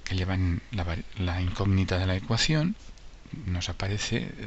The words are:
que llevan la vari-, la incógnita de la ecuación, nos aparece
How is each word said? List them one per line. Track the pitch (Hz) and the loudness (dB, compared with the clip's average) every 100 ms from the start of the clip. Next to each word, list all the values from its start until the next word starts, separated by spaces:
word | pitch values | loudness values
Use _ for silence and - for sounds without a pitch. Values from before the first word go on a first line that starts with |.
que | - | -2
llevan | 92 90 95 90 85 - | 0 2 2 2 0 -2
la | 101 | -2
vari-, | 85 82 - 98 | 0 -2 -4 -2
la | 90 87 | 0 2
incógnita | 90 - 101 95 92 92 | 0 2 4 4 4 2
de | 92 | 2
la | |
ecuación, | 92 - 117 - 156 170 - - - - - - - 90 | 2 2 2 4 4 2 -2 -8 -14 -14 -16 -12 -8 -4
nos | 90 - | -2 -2
aparece | 87 95 104 - 117 - - | -2 -2 -2 0 -2 -2 -8